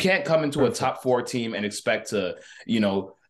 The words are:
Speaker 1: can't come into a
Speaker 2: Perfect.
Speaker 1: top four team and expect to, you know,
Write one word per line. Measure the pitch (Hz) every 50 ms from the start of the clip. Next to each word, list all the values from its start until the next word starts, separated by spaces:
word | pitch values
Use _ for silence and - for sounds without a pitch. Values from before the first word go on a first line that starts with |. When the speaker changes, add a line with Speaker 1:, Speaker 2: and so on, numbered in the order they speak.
Speaker 1:
can't | - 185 190 185 -
come | 165 160 160 156
into | 143 139 147
a | 131
Speaker 2:
Perfect. | 113 - -
Speaker 1:
top | 131 127 - -
four | - 127 127 120
team | 120 - - 123 113 113 107
and | 98 104
expect | 101 - - - 120 113 113 - -
to, | 110 101 92 90 - - - - - - -
you | - 113 110
know, | 104 98 95 98 95 - - _ _